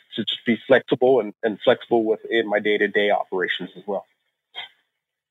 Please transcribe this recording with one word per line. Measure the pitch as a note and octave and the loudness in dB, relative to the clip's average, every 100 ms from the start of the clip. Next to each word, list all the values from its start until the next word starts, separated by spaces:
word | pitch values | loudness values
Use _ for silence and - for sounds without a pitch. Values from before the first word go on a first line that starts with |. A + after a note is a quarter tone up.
| _ - | _ -8
to | |
just | G#2 - - | -8 -6 -2
be | A2+ - | -2 4
flexible | B2+ - C#3 B2+ C3 | 2 4 0 4 2
and, | G#2+ - | 0 -4
and | A2+ G2 | -4 0
flexible | - A#2 - A#2 | 0 0 0 0
within | A2 G#2+ - A2+ G#2+ | 0 -2 -2 -2 0
my | G#2 | -2
day-to-day | G#2+ G2+ G#2 G#2 G#2 | 0 0 0 0 0
operations | F#2+ - F#2 F2+ - F2+ F2+ | 0 -2 -4 -4 -6 -10 -12
as | - | -8
well. | F#2+ - _ _ _ _ - - _ _ _ _ _ _ | -8 -10 _ _ _ _ -18 -18 _ _ _ _ _ _